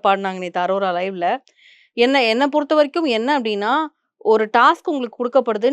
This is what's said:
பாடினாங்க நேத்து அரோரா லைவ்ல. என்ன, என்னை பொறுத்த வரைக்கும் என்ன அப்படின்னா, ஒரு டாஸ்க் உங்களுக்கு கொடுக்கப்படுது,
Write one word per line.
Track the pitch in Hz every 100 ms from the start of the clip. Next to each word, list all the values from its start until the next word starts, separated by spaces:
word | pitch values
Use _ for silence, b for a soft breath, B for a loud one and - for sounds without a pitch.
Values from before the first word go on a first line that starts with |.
| 208
பாடினாங்க | 196 196 185
நேத்து | 180 180
அரோரா | 180 196 190 175
லைவ்ல. | 190 185 170 254 _ b b b b b
என்ன, | 247 277 233
என்னை | 226 285
பொறுத்த | 302 294 311
வரைக்கும் | 285 339 320 220
என்ன | 240 294
அப்படின்னா, | 220 202 208 285 302 - _ _ -
ஒரு | 220 214 233
டாஸ்க் | 262 339 -
உங்களுக்கு | 294 240 -
கொடுக்கப்படுது, | 240 262 233 214 240